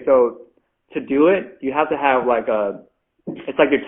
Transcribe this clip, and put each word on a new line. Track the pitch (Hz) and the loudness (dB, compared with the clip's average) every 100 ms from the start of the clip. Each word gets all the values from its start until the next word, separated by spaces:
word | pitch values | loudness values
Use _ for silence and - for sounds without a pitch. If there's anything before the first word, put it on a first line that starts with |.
| - | 2
so | 131 120 117 - _ _ _ _ | 4 4 0 -18 _ _ _ _
to | 156 120 | -10 -4
do | 135 160 | 2 2
it, | 190 - - | 2 -2 -10
you | 135 | -6
have | 135 156 | -2 -2
to | 151 | 0
have, | 143 131 120 | 0 0 0
like, | 120 110 | -2 0
a, | 107 104 95 - _ _ _ - | -2 -2 -6 -14 _ _ _ -16
it's | - - 135 | -14 -8 0
like | 143 | 2
your | 139 | 2